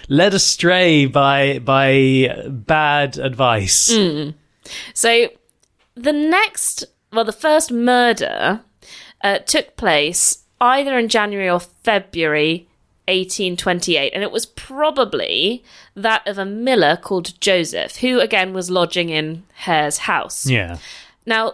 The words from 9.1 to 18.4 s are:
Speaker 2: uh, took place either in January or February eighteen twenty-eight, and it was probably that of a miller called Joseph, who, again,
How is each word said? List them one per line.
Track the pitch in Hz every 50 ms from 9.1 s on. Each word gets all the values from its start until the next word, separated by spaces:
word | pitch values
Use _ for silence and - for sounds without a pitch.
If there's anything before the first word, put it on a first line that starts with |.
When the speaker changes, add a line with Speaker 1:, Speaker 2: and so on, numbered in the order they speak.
| - - -
Speaker 2:
uh, | 202 202 - -
took | - - 302 - - _ -
place | 240 190 160 147 147 156 175 - - - - - _ _ _ -
either | 247 240 262 277 285 277 269 247
in | 226 220
January | 220 226 208 208 202 196 190 185
or | 175 175
February | 175 - _ _ - 233 214 196 190 - - 170 160 156 151 151 151 160 165 170 - _ _ _ _ _ _ _ _ -
eighteen | 185 185 185 185 - - 202 180 180 175
twenty-eight, | - 196 180 175 170 - 170 147 139 - -
and | 190 202
it | -
was | - 226 - -
probably | _ - - - 269 269 302 311 302 277 247 202 - 131 87 - 82 113 151 196 240 254 - _ - - - _ _
that | 202 202 226 220 - - 196
of | 202 202
a | 190
miller | 196 202 220 240 262 254 220 165 147 165
called | - - - 196 185 170 - - _
Joseph, | - 208 190 180 165 147 - 85 76 - - -
who, | 247 254 254 247
again, | 226 220 226 202